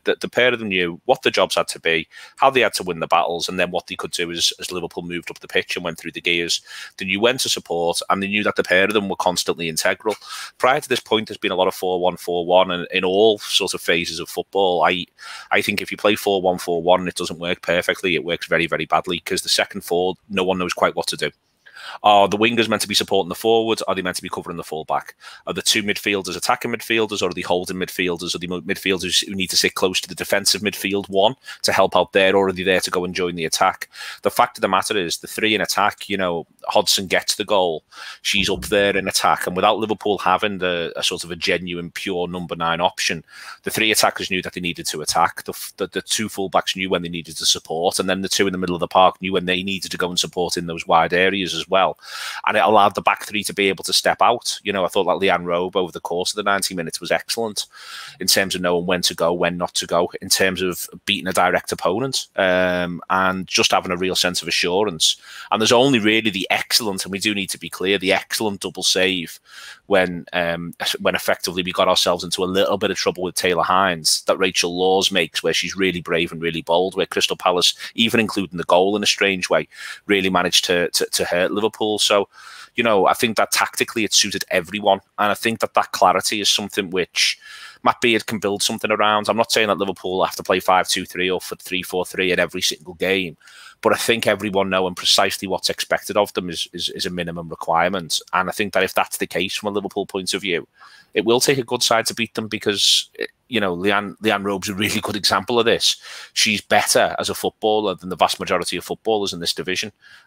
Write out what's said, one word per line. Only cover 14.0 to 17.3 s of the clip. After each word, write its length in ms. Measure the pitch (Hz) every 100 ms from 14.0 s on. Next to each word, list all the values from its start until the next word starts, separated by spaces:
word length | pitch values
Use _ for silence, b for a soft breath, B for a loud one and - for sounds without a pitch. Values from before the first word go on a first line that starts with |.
| 85 82
of 100 | 82
football, 540 | - - 98 98 87
I, 240 | 80 92 87 _ B B B
I 120 | 98
think 180 | 101 101
if 100 | 95
you 60 | 95
play 180 | 107 107
four 260 | - 98
one 180 | 92 90
four 220 | - 85
one 160 | 85 92
and 100 | 90
it 60 | -
doesn't 240 | 87